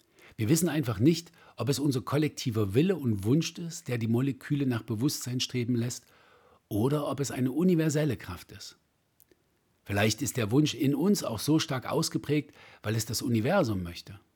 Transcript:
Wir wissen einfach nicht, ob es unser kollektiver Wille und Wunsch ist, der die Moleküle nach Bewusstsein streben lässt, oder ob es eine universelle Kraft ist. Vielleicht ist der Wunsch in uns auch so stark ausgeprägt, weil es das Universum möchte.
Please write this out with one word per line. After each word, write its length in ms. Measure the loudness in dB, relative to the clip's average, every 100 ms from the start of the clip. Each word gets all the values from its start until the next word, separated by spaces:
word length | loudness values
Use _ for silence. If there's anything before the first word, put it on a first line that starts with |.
| _ _ -20 -6
Wir 140 | 2
wissen 200 | 2 2
einfach 300 | 0 -2 2
nicht, 320 | 4 4 -2 -20 -20 -6
ob 120 | -2
es 120 | 0
unser 220 | 0 0
kollektiver 760 | -2 0 0 -2 -4 0 2 4
Wille 200 | 2 2
und 280 | 0 0
Wunsch 340 | 2 2 2 -6
ist, 300 | -10 -10 -6
der 100 | -4
die 100 | 0
Moleküle 600 | 0 0 -4 -4 -2 0
nach 160 | -2
Bewusstsein 560 | -2 -2 0 -2 -4 -4
streben 360 | -4 -2 0 0
lässt, 300 | -2 -6 -14 _ -20 _ _ _ _
oder 400 | 0 2 2 -2
ob 120 | -2
es 100 | -4
eine 200 | -2 -2
universelle 640 | 2 4 4 4 2 0 -2
Kraft 340 | -6 -12 -14
ist. 260 | -18 -18 -20 _ _ _ _ _ _ _ _ _ _ -4
Vielleicht 340 | 2 2 2
ist 140 | -2 -2
der 160 | 2
Wunsch 220 | 2 2
in 200 | 2 0
uns 300 | 2 2 2
auch 160 | 0 -4
so 200 | 0 2
stark 300 | 0 -4 -2
ausgeprägt, 640 | -2 -2 -4 -2 -2 -2 -12 -20 -8
weil 140 | -2 -2
es 80 | -2
das 160 | -4
Universum 600 | 0 0 2 2 2 -2
möchte. 360 | -6 -10 -16 -18 -20